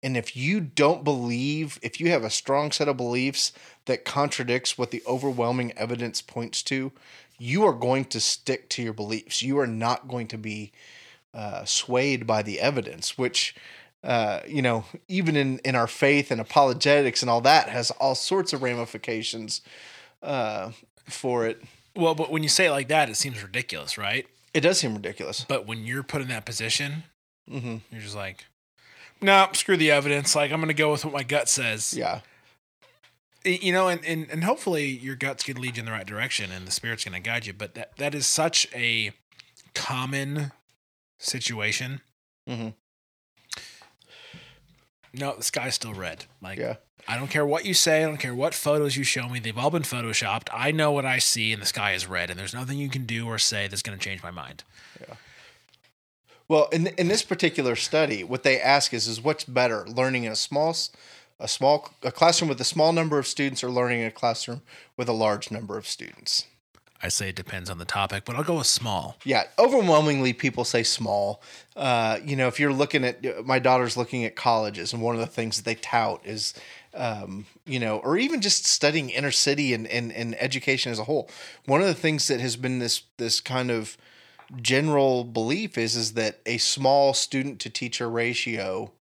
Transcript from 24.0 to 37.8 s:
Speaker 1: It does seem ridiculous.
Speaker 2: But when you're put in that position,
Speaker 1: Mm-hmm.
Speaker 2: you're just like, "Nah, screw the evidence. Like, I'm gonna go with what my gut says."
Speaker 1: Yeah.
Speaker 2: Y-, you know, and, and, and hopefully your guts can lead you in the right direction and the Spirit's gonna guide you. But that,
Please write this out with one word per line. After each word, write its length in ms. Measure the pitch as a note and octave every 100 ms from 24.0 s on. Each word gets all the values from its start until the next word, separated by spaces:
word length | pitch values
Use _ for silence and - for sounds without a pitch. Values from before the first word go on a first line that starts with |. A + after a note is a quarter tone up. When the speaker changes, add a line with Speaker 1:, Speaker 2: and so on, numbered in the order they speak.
| G2+ A#2+ - _ _
Speaker 1:
It 80 | D#3
does 180 | D3 F#3
seem 140 | C3
ridiculous. 520 | G#2+ G2+ G2+ C#2+ G#2 -
Speaker 2:
But 180 | C3+ G#2
when 200 | A2+ A2+
you're 180 | C3
put 180 | C3+ D3+
in 60 | B2+
that 180 | A#2 -
position, 580 | A2+ A2 - C#3+ D3+ D#3+ _ _ _ -
Speaker 1:
Mm-hmm. 280 | C3+ A#2+ A2+ -
Speaker 2:
you're 80 | A2+
just 140 | G#2+ G#2
like, 280 | F#2+ F#2+ - _ _ _ _ - - _
"Nah, 280 | G3 G3 F#3+
screw 240 | - - F3+
the 120 | D#3
evidence. 460 | D3 C#3+ C#3+ C#3 D#3
Like, 160 | C#3+
I'm 80 | D#3
gonna 140 | D#3+
go 180 | D3+ D#3
with 140 | D3 D#3
what 80 |
my 100 | C#3+
gut 240 | B2 D3 -
says." 460 | - A#2 A2 -
Speaker 1:
Yeah. 260 | D#3+ A2+ F#2+ - _ _ _ _ _ _ _ _ _ _ _ G3
Speaker 2:
Y-, 120 | F3+
you 100 | F#3
know, 160 | F3+ F#3
and, 160 | F3
and, 260 | D#3 D#3+ D3+
and 140 | D#3
hopefully 440 | F3 D4 - E3 C#3+
your 280 | C3 C3 C3
guts 280 | C3+ C3+ -
can 160 | B2
lead 160 | B2+ A#2+
you 20 |
in 60 | A2+
the 80 |
right 120 | A2 F#2+
direction 460 | G#2 B2+ - G2+
and 160 | F#2 F#2
the 40 |
Spirit's 340 | - A#2 A2+ -
gonna 160 | F2+
guide 240 | F#2+ A#2 G#2+
you. 80 |
But 200 | F#2+ G#2
that, 200 | -